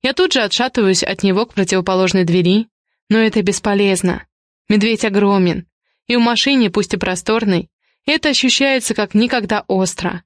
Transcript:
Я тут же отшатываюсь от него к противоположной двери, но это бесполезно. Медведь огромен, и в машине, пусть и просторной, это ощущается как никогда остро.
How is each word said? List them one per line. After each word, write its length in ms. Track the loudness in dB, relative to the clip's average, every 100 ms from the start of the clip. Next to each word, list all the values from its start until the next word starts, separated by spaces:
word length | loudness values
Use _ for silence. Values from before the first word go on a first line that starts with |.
Я 80 | -4
тут 220 | 0 0
же 80 | 0
отшатываюсь 600 | -2 -2 -2 0 0 0
от 200 | -2 -2
него 220 | 0 0 -2
к 80 |
противоположной 720 | -2 -2 -2 0 0 2 2 2
двери, 420 | 2 2 2 -2 _ _ _ _
но 80 | 2
это 240 | 2 0
бесполезно. 880 | -2 -2 -2 0 0 0 -2 -4 -10 _ _ _ _
Медведь 380 | 0 2 0 0
огромен, 640 | 0 2 2 2 -2 -8 _ _ _ _
и 100 | 0
в 20 |
машине, 500 | 2 2 0 2 2
пусть 240 | 0 -2
и 40 | -4
просторной, 720 | -4 -4 -2 -2 0 -2 -2 _ _ _ -4
это 240 | -2 0
ощущается 640 | 0 0 0 0 0 -2
как 220 | -4 -2 0
никогда 500 | 0 -2 -2 -4 -2
остро. 560 | -2 -2 -4 -8 -8